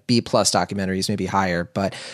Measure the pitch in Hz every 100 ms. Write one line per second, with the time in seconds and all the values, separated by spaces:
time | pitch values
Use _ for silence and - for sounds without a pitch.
0 | - 117 - 117 98 101 90 101 92 95
1 | 95 101 92 98 95 87 87 98 98 -
2 | -